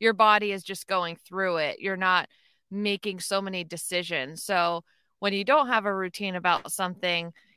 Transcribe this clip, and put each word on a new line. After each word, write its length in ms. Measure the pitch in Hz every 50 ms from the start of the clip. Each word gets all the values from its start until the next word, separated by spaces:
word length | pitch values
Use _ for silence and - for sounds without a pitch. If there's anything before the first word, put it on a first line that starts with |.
your 140 | 214 226 220
body 380 | 185 220 214 208 208 208 208
is 120 | 196 196 170
just 220 | - 196 - - -
going 280 | 196 185 175 170 170
through 420 | - _ - 185 190 190 185 170 160
it. 220 | 151 143 - -
You're 160 | - 196 190
not 320 | 185 190 185 185 175 151 - _ _ _ _ _ _ _ _
making 500 | 190 202 208 208 202 196 - 214 190 180
so 220 | - - 202 196
many 220 | 196 196 190 180 175
decisions. 800 | 160 175 165 - - 180 175 175 170 170 147 131 135 160 151 -
So 400 | - - 180 175 170 170 170 - _ _ _ _ _ _ _
when 120 | 196 202 196
you 100 | 196 202
don't 240 | 202 277 302 277 247
have 180 | 247 220 196
a 80 | 208 196
routine 420 | 190 190 180 - - 208 196 185
about 360 | 180 175 180 170 - - 143
something, 600 | - - 190 180 180 - - 180 175 170 170 170 165 _ _ _ _